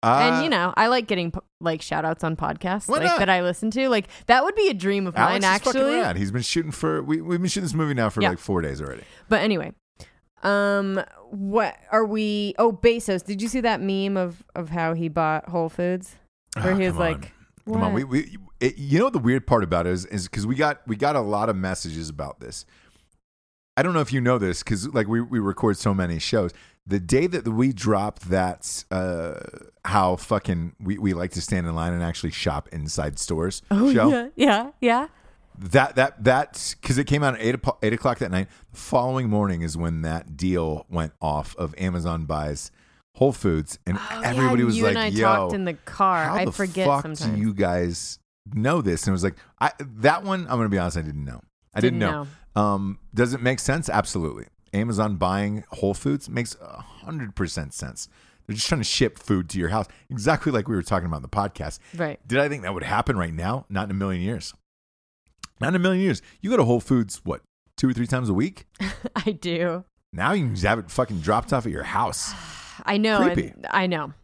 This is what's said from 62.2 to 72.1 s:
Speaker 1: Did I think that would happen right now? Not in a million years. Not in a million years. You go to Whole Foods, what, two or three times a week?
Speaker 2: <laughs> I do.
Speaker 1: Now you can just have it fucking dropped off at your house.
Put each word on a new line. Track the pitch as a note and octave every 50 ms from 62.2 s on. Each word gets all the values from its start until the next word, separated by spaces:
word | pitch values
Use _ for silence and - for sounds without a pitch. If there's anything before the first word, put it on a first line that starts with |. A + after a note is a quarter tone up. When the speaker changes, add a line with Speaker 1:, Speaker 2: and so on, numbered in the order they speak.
| _ -
Speaker 1:
Did | A#2 C3
I | C#3+ D3
think | C#3+ C#3 F#2+
that | F2 G2+
would | F2+ E2
happen | - G2+ G#2 A#2+ - C3 G2+
right | F2 E2 D#2+
now? | D#2 E2+ F#2+ A#2 C3+ - _
Not | G2 F#2+ G2+
in | G#2
a | G2
million | G2 G2 G2 F#2+ F2+
years. | F2 G2 A#2+ - D#2 - - - _ _ _ _ _ _ _ _ _ _ _ _ _ _ _ _ - - _ _
Not | - C3+
in | F3
a | F#3
million | F3 F#3 F#3+ F#3 F#3+
years. | F#3+ C#3+ F#2+ - - - _
You | - F#3+
go | B3 A#3+
to | D3
Whole | A2+ A#2+ A#2+
Foods, | - - C3 B2 A#2 G2 - - -
what, | - D2+ B1+ _ _ _ _ _ _ _ -
two | - C3
or | B2+
three | A2+ A#2+ A#2
times | - B2+ B2+ A2
a | G2
week? | F#2 A#2+ F3+ F#3+ - - _ _ - G3+ F#3+
Speaker 2:
<laughs> | - - - A#3+ _
I | A3 F3 A3
do. | G#3+ D#3 - F3 E3+ E3 E3+ F3+ E3 F3 F#3 _ _ _ _ _ -
Speaker 1:
Now | - F2+ B2+ F#3+
you | G#3 D#3+
can | B2+ G#2+
just | F#2+ F2 G2+
have | G#2+ A#2
it | G2+ -
fucking | - - B2+ - A2 F2+
dropped | D#2 D#2+ G#2+ G#2 - - -
off | C3 A2
at | A#2
your | D#2+ C#2+ D2
house. | - - F#2 A#2+ G#2